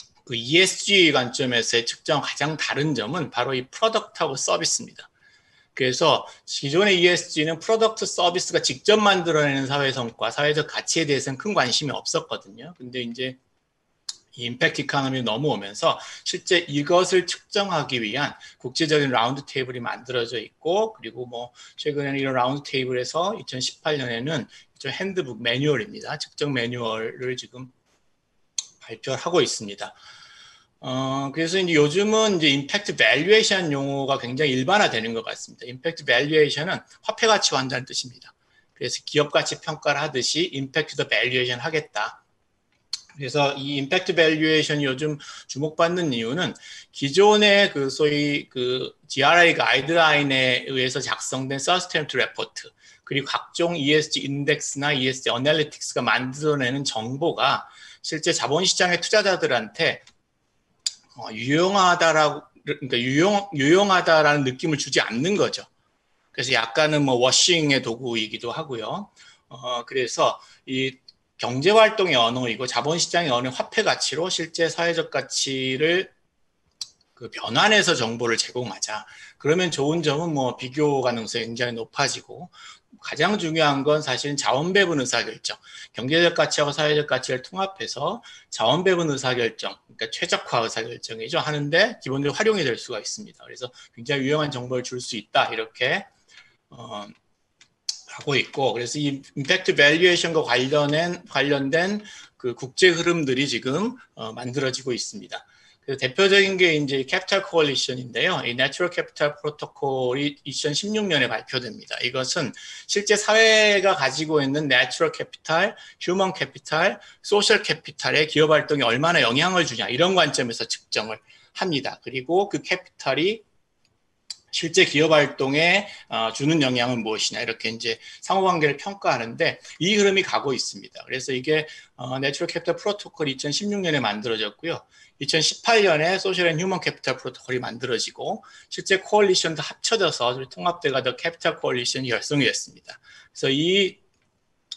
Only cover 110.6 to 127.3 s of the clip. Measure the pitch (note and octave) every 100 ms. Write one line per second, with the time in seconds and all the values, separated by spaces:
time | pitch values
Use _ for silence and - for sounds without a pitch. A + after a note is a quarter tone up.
110.6 | D3+ C#3+ G3+ G#3+ G3+ D3 A#2+ A2 - B2+
111.6 | B2 G#2+ - - B2 C3 B2+ F3+ F3+ -
112.6 | - - - G3+ G3+ G#3 G#3+ A3 A3 G#3+
113.6 | G#3+ G3+ F#3+ E3+ C3+ C3+ D#3 D3+ C3+ D3
114.6 | D3 B2+ C3 - D#3+ - - - - E3
115.6 | G#3 A3 - - - F#3 F#3+ F3 C3+ -
116.6 | - D#3 F#3+ A#3 - - - G#3 G3+ G#3
117.6 | G#3 D3+ - - B2+ C3+ D#3 D3 D#3 D3+
118.6 | D3 D3 A#2 A#2 D#3+ E3+ A#2 B2+ F3 F3+
119.6 | D3+ A2+ G#2 B2+ F3 F#3 D3+ C#3 B2 A2+
120.6 | A#2 - _ A#2 G#2+ G#2+ _ _ _ -
121.6 | G3 C#3+ G#2 G#2 - C3 B2+ F3+ G3+ D3
122.6 | - F#3 - - - C3+ F3+ A3+ _ _
123.6 | _ _ _ _ _ _ - - _ -
124.6 | E3 F#3 F3 C#3+ D#3 D3+ C#3 - C3+ D3
125.6 | E3+ G3 G3+ - - A2+ A2+ A2 C#3 D#3+
126.6 | C3 B2 B2 A#2+ G#2+ G#2+ -